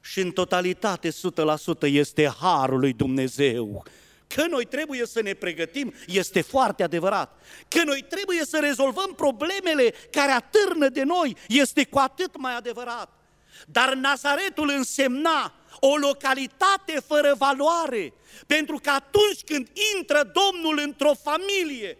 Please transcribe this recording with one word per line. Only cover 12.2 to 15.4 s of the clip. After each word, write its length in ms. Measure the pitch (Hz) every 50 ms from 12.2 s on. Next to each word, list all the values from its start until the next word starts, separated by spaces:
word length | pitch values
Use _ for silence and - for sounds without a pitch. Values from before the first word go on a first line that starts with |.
| 370 330 _
mai 200 | 294 262 254 247
adevărat. 560 | 240 214 240 226 226 247 247 233 233 196 - _ _ _ _ _ _ _ _ - - -
Dar 280 | _ - 233 247 262 262
Nazaretul 760 | 262 262 269 277 262 - 285 285 302 392 392 - - 302 285
însemna 840 | 277 277 254 - - - 269 262 247 269 311 330 320 285